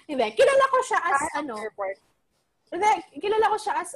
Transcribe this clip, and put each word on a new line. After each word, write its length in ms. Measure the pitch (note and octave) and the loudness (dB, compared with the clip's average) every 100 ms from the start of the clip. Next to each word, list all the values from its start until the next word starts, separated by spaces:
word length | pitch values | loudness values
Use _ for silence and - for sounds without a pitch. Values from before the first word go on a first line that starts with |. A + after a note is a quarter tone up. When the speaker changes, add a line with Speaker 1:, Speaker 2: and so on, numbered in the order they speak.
| - | -6
Speaker 1:
Hindi. 220 | C4 G#3+ | -4 0
Kilala 340 | A3 C#5 C5+ C5 | 4 4 6 4
ko 80 | B4+ - | 2 0
siya 140 | G4 | -2
as, 180 | E4+ F#4 D#4 | 0 0 -2
Speaker 2:
Ah, 160 | D4 | -6
Speaker 1:
ano. 120 | D4 G#3+ | -8 -8
Speaker 2:
actor 160 | A3 | -10
part. 240 | - G3 - _ _ _ _ _ _ _ | -8 -8 -10 _ _ _ _ _ _ _
Speaker 1:
Hindi. 200 | F4 G#4 F#4 - C#4 | -2 0 0 -4 -8
Kilala 280 | G4+ A4 G#4+ | -2 2 2
ko 80 | G#4+ | 0
siya 160 | - D4+ | -2 -4
as, 140 | F4+ | -6